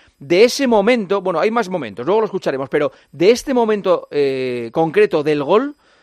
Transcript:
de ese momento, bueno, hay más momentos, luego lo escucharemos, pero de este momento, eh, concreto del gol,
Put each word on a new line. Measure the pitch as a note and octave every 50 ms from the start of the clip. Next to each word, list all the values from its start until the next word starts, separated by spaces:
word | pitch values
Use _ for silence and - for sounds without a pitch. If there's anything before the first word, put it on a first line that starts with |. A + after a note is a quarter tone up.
| _ _ _
de | - C#3+ C3+ E3+ F#3 A#3
ese | B3 - - C#4
momento, | B3 A3+ G#3 F#3+ A3+ B3+ A#3 G3 D#3+ G3 G3+
bueno, | F3+ F#3 F3 D3+
hay | E3 F3
más | A3+ A#3+ G#3+ F#3
momentos, | F#3+ F3 C3 G#2+ G2 - B2
luego | D#3 G3+ A3+
lo | A3
escucharemos, | F#3 - F3+ - F3 C3+ C3 C3+
pero | - - D3 D3 C3+ - _ _ _
de | - C#3 F3 G#3
este | B3 A#3 - C#4+ C4
momento, | B3 A#3 G#3+ G#3+ G3+ - F#3+ F3 - - -
eh, | C#3+ C#3+ C#3+ C#3 C3+ C3 C3 B2+ B2 A#2+ A#2 A#2 -
concreto | D#3+ E3 E3 C#3+ G3+ G#3+ - F3 D#3 C#3
del | D#3 D3+ D3 C#3
gol, | C#3+ F#3+ A3+ C4+ D4 D4 _ _ _ _ _